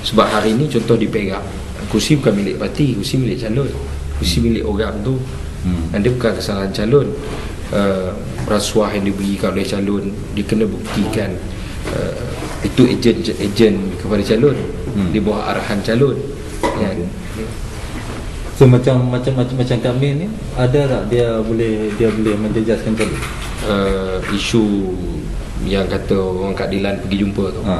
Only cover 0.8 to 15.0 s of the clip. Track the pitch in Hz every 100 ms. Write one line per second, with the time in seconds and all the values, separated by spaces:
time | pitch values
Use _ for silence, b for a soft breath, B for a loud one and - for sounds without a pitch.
0.8 | 107 117 104 110 98 98 98 - - -
1.8 | - 110 - 151 127 101 98 92 101 -
2.8 | 147 107 95 139 120 92 110 120 135 -
3.8 | - - - - - - 117 113 - 101
4.8 | 110 101 104 131 131 - - - 90 87
5.8 | 80 107 107 127 113 95 - 101 98 98
6.8 | 107 143 98 - B B B - - 104
7.8 | 101 95 92 101 - - - 104 98 110
8.8 | 104 104 98 95 98 98 101 92 98 104
9.8 | 98 101 92 98 - 104 98 107 107 92
10.8 | - - 104 110 95 90 95 B B B
11.8 | - - - - - - - - 101 -
12.8 | 127 127 120 - - - 101 104 113 98
13.8 | 95 87 - 104 101 110 143 123 - -
14.8 | - 107